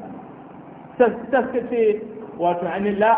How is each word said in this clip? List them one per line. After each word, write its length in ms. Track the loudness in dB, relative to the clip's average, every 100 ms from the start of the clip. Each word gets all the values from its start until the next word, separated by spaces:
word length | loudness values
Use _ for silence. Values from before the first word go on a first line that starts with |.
| -12 -14 -16 -18 -18 -20 -20 -20 -20 2
Sai, 140 | 2 2 -2
sai 120 | 0
suka 180 | 0 -2 -2
ce 320 | 2 4 2 -4 -12 -14 -2
wato 280 | 0 0 -2
an 180 | -2 -2 2
la 160 | 4